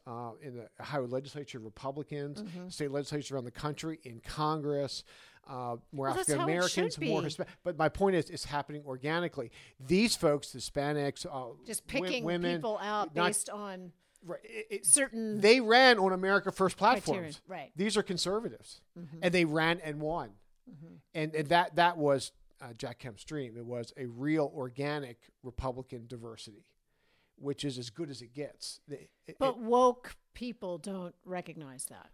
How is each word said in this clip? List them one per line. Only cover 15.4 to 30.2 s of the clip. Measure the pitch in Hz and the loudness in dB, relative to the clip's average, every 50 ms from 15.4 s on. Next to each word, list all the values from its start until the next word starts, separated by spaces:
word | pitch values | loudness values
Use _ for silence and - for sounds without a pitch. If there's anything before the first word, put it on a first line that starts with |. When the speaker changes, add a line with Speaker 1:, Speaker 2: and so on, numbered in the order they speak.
Speaker 1:
they | 196 208 240 262 | 8 8 10 8
ran | 233 214 226 247 262 254 240 208 | 8 8 8 10 10 10 10 8
on | 190 190 185 | 6 4 4
America | 180 185 190 196 196 190 190 - | 4 4 4 4 4 4 2 0
First | - 190 180 - | 2 2 2 2
platforms. | - 190 220 254 202 - - 143 185 170 156 147 - - | 4 4 6 6 4 2 0 -2 -2 -2 -6 -10 -12 -14
Speaker 2:
criteria. | - 185 165 139 | -12 -12 -12 -12
Right. | - - | -8 -4
Speaker 1:
These | 151 196 220 196 | 0 0 2 2
are | 208 196 | 2 2
conservatives, | - 185 165 - 180 196 220 240 175 110 - - - - - _ _ - 170 | 0 0 -2 0 0 0 0 -2 -4 -8 -10 -16 -20 -20 -20 _ _ -18 -18
Speaker 2:
Mm-hmm. | 175 139 156 165 170 | -16 -16 -6 -2 2
Speaker 1:
and | 180 175 | 4 6
they | 185 170 | 6 6
ran | 156 151 160 160 165 170 175 | 6 4 4 4 4 2 2
and | 165 156 147 147 | -2 -6 -6 -4
won. | 151 151 165 170 135 107 101 - _ _ _ _ _ 254 | -2 -2 -2 -2 -4 -8 -12 -18 _ _ _ _ _ -20
Speaker 2:
Mm-hmm. | 196 139 160 165 175 160 - _ - | -20 -20 -20 -20 -20 -20 -20 _ -4
Speaker 1:
And, | 165 156 156 160 | -4 -4 -2 -2
and | 156 156 139 | -2 0 4
that, | 170 170 180 170 156 | 6 6 4 4 4
that | 165 170 175 170 165 | 4 6 6 4 4
was, | 147 143 139 135 - - - _ - _ _ _ | 4 4 4 4 2 -4 -10 _ -20 _ _ _
uh, | 139 123 117 | -16 -16 -12
Jack | 113 - 123 120 - | -10 -8 -10 -8 -10
Kemp's | - 131 104 98 - | -12 -14 -14 -14 -12
dream. | - 156 151 135 120 110 | -10 -8 -8 -8 -8 -10
It | 117 117 | -12 -10
was | 117 123 120 117 - - | -8 -6 -8 -8 -8 -8
a | 147 135 | -8 -8
real | 120 117 120 135 151 156 160 143 139 139 | -8 -6 -2 0 2 4 4 4 2 0
organic | 156 127 127 120 131 139 147 147 151 139 123 117 - _ _ _ _ - | -4 -8 -6 -6 -4 -2 -2 -2 -4 -6 -8 -12 -16 _ _ _ _ -16
Republican | 127 117 - - 131 123 127 127 - 131 117 113 | -12 -8 -4 -4 -4 -4 -6 -8 -12 -12 -14 -12
diversity, | 117 131 117 113 117 113 - - 117 104 101 - _ _ _ _ _ _ _ _ _ _ _ _ _ _ | -12 -14 -12 -12 -12 -14 -14 -16 -18 -20 -20 -20 _ _ _ _ _ _ _ _ _ _ _ _ _ _
which | - 139 143 139 - - | -8 -6 -4 -4 -4 -4
is | 143 127 123 | -6 -4 -6
as | 120 120 | -8 -10
good | 107 - 170 143 | -8 -8 -8 -8
as | 139 110 123 | -8 -12 -14
it | 117 120 | -14 -10
gets. | 143 147 120 - _ - - - - _ - | -10 -10 -10 -10 _ -12 -12 -12 -14 _ -14
It, | 143 - - - _ _ _ | -14 -14 -14 -18 _ _ _
it, | - 160 - | -16 -6 -2
Speaker 2:
But | 277 269 240 | 0 0 0
Speaker 1:
it | 226 | -2
Speaker 2:
woke | 233 220 240 247 254 247 240 247 - - - - | 0 2 6 6 6 6 4 2 -4 -18 -18 -18